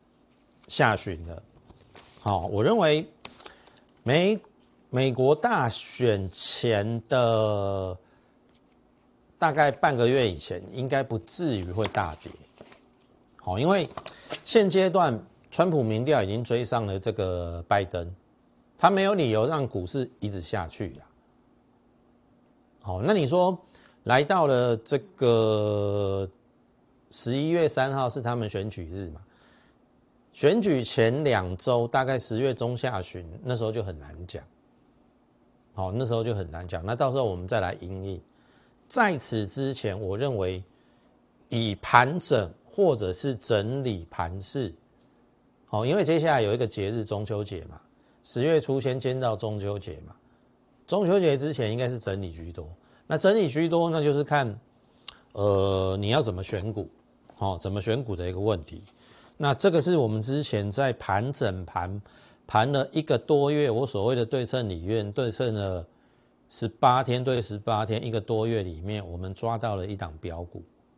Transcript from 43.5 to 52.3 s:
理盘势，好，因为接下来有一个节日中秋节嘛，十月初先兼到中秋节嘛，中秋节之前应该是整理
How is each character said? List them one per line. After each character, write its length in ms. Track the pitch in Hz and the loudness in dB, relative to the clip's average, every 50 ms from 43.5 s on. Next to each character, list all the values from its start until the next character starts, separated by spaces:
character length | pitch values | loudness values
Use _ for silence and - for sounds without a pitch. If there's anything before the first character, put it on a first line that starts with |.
| 117 104 101 110 127 139 135 | 2 2 2 0 -2 -4 -4
理 240 | 127 107 87 82 - | -4 -4 -6 -8 -10
盘 300 | - - 87 85 92 98 | -6 -6 -6 -6 -6 -8
势， 340 | 98 - - 143 123 90 80 - _ _ _ _ _ _ _ _ _ _ _ _ _ _ _ _ _ | -10 -6 -4 -4 -4 -4 -6 -12 _ _ _ _ _ _ _ _ _ _ _ _ _ _ _ _ _
好， 200 | _ - 107 113 | _ -4 -2 0
因 80 | 127 165 | 0 2
为 80 | 208 | 2
接 160 | 180 139 165 165 | 2 2 2 2
下 140 | 151 165 | 4 4
来 100 | 147 131 | 4 4
有 120 | 110 101 110 | 4 2 2
一 40 | 120 | 0
个 80 | 127 | -2
节 240 | 107 - 110 98 98 | -2 -2 -4 -4 -2
日 140 | 113 117 107 | -2 -4 -4
中 220 | - 110 101 107 | -4 -4 -4 -4
秋 180 | - 113 101 104 | -4 -4 -4 -6
节 220 | 98 98 85 - | -6 -8 -10 -12
嘛， 160 | 80 78 - - _ _ _ _ _ _ _ - | -14 -18 -20 -20 _ _ _ _ _ _ _ -16
十 200 | - - 120 131 | -8 -2 0 2
月 180 | 156 165 156 | 4 4 2
初 180 | - - 135 135 | 2 2 -2 0
先 180 | 110 135 127 131 | 0 -2 -2 -2
兼 220 | 120 131 127 131 | -2 -2 -2 0
到 160 | 127 120 113 | 0 0 0
中 240 | 104 - 110 107 104 | -2 -2 -4 -4 -4
秋 180 | 98 101 101 101 | -4 -4 -6 -6
节 220 | - - 80 71 - 73 | -8 -10 -12 -14 -16 -18
嘛， 80 | - - _ _ _ _ _ _ _ _ _ _ _ _ _ - | -20 -20 _ _ _ _ _ _ _ _ _ _ _ _ _ -2
中 180 | 170 202 208 | 0 0 2
秋 140 | 170 190 202 | 4 4 4
节 160 | 180 160 139 | 4 4 2
之 160 | 131 139 156 | 2 0 -2
前 180 | 147 123 120 104 | -2 -2 -2 -2
应 80 | 110 120 | -2 -2
该 120 | 127 120 | -2 -2
是 100 | 127 117 | -4 -4
整 220 | - 101 95 98 | -4 -4 -4 -4
理 100 | 98 87 | -6 -8